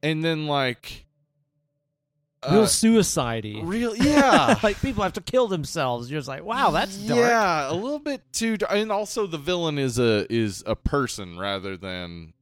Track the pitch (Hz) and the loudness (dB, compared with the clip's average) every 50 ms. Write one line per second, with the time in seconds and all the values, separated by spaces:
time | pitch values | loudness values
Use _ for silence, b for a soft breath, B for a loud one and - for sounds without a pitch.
0 | - 151 160 156 156 165 160 156 151 151 147 143 135 127 120 - _ - - - | 0 -2 -2 0 0 0 0 0 -2 -2 0 0 0 0 -2 -4 _ -18 -18 -18
1 | - _ _ _ _ _ _ _ _ _ _ _ _ _ _ _ _ _ _ _ | -20 _ _ _ _ _ _ _ _ _ _ _ _ _ _ _ _ _ _ _
2 | _ _ _ _ _ _ _ _ - 127 160 208 220 202 - - - 220 226 226 | _ _ _ _ _ _ _ _ -2 4 6 6 6 6 4 4 4 6 6 6
3 | 185 - - 170 135 120 113 113 107 107 104 107 - 165 185 226 240 240 214 220 | 4 4 0 -2 -2 -2 -2 -4 -6 -6 -8 -8 -6 -4 -4 -2 -4 -4 -2 0
4 | 254 294 294 294 277 269 226 165 143 - 254 - - 214 208 - - 269 254 202 | 2 4 6 6 6 6 6 6 6 4 2 4 2 0 0 0 -4 -4 -2 -2
5 | 208 185 - - 175 - - 254 254 220 190 175 143 131 - 170 147 127 123 120 | -2 -2 -2 -6 -10 0 2 2 2 2 0 -4 -4 -6 -4 -4 -2 -2 -2 -4
6 | 120 120 143 151 139 131 135 135 - - - 254 269 208 151 165 226 196 196 196 | -6 -6 -8 -8 -8 -8 -12 -12 -8 -6 -4 0 2 2 2 2 -2 -2 -6 -10
7 | 202 220 233 240 240 240 240 226 214 190 170 156 143 135 156 170 208 262 294 302 | -4 0 2 4 4 4 4 4 4 2 2 0 -2 -2 -4 -4 -4 -4 -6 -6
8 | 294 294 285 254 _ _ _ - 226 226 220 202 208 - 190 202 214 220 208 196 | -4 -6 -6 -6 _ _ _ -4 -2 -2 0 -2 -2 0 0 0 0 0 -2 -4
9 | 214 196 - - 214 190 160 156 139 151 180 180 170 165 147 143 139 131 120 120 | -4 -4 -4 -4 -4 -2 -4 -6 -4 -2 -2 0 0 -2 -2 0 -2 -2 0 2
10 | 123 117 110 104 92 - 113 117 113 104 95 - - - 110 - _ - - 143 | 4 4 4 2 0 0 0 0 0 0 -4 -6 -4 -6 -6 -4 _ -2 0 0
11 | 135 117 - - 101 90 85 87 92 101 98 98 92 98 95 90 90 95 92 90 | -2 -2 -4 -8 -10 -12 -10 -8 -6 -4 -4 -4 -6 -8 -10 -8 -10 -10 -8 -8
12 | 90 87 85 85 82 80 82 _ | -10 -10 -12 -14 -16 -18 -20 _